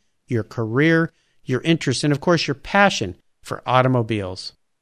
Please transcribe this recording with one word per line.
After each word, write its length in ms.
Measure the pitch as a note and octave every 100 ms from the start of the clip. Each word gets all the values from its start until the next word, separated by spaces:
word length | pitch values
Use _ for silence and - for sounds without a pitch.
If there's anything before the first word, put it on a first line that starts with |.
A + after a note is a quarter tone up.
| _ _ -
your 180 | A#2
career, 680 | G#2+ - A2 A#2+ D#3+ E3 E3 _ _ _
your 160 | - B2+
interests, 400 | D#3 E3 - A#2+
and, 100 | D3+
of 80 | C#3+
course, 260 | - E3+ -
your 80 |
passion 600 | C#3 - G3 G3+ G3+ G2 - _ _
for 200 | - - B2
automobiles? 880 | B2+ B2+ B2+ A2+ G#2+ F#2 F#2 - - _ _